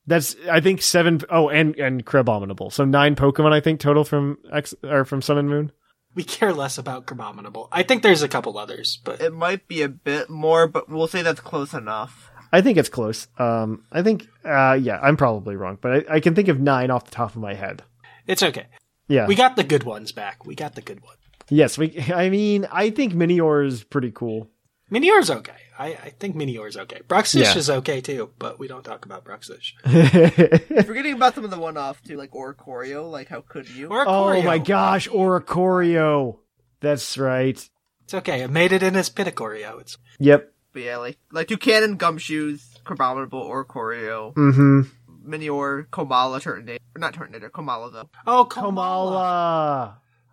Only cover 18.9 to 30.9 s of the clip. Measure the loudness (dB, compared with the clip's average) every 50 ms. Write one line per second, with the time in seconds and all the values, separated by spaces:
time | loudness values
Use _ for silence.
18.9 | _ _ _ 0 2 2 4 2 4 4 4 4 4 2 0 2 2 0 0 -2
19.9 | -10 -10 -14 -14 -14 -12 -12 -12 -12 _ -18 -18 -14 -12 -12 -12 -12 -14 -18 -18
20.9 | -20 -20 _ -20 _ _ _ _ _ _ -6 2 4 4 4 4 2 -4 -4 -4
21.9 | -4 -6 -6 -4 -2 0 0 0 0 0 0 0 0 0 -2 -2 -2 -2 -2 0
22.9 | 0 -2 -2 -2 0 0 2 2 2 2 2 2 2 2 0 0 -4 -6 -10 _
23.9 | -4 -4 -4 -4 -8 -8 -8 -6 -6 -8 -10 _ _ _ _ _ _ _ _ -4
24.9 | -2 0 4 4 4 4 4 2 -2 -6 -8 -18 -20 _ -20 _ _ -12 -12 -10
25.9 | -10 -12 -16 -20 -16 -12 -10 -10 -8 -6 -6 -6 -8 -8 -12 -14 -14 -16 -16 -16
26.9 | -18 -16 -6 0 0 0 2 2 4 4 4 4 4 2 0 0 0 -2 -2 -4
27.9 | -6 -6 -6 -8 -8 -8 -8 -10 _ -12 -12 -12 -12 -12 -16 -16 -16 -18 -16 -18
28.9 | -18 -18 -16 -18 -20 -20 _ -18 -20 -20 -18 -20 -20 -16 -16 -16 -14 _ 0 4
29.9 | 6 8 8 8 8 8 8 8 8 6 6 6 6 4 2 2 2 2 2 2